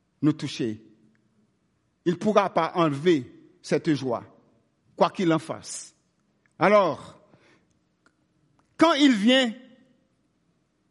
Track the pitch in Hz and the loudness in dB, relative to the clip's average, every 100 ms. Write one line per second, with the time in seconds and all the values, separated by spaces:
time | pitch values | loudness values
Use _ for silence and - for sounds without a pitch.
0 | _ - 147 151 147 - 120 107 - _ | _ -4 -2 -2 -8 -8 -8 -8 -18 _
1 | _ _ _ _ _ _ _ _ _ _ | _ _ _ _ _ _ _ _ _ _
2 | 170 175 214 208 190 185 160 180 160 139 | -6 -4 0 0 0 -2 -4 -2 -2 0
3 | 170 156 117 - _ _ - 160 170 143 | 0 0 -2 -20 _ _ -6 -4 -4 -6
4 | 131 110 - _ _ _ _ _ _ - | -6 -8 -10 _ _ _ _ _ _ -2
5 | 180 - 175 160 - 110 - - - _ | -2 0 0 0 -2 -14 -14 -16 -16 _
6 | _ _ _ _ _ - 170 208 180 127 | _ _ _ _ _ -2 2 2 2 -4
7 | - - _ _ _ _ _ _ _ _ | -14 -20 _ _ _ _ _ _ _ _
8 | _ _ _ _ _ _ _ - 330 285 | _ _ _ _ _ _ _ 2 2 4
9 | 294 214 220 262 247 - - _ _ _ | 4 4 4 2 2 -4 -20 _ _ _
10 | _ _ _ _ _ _ _ _ _ | _ _ _ _ _ _ _ _ _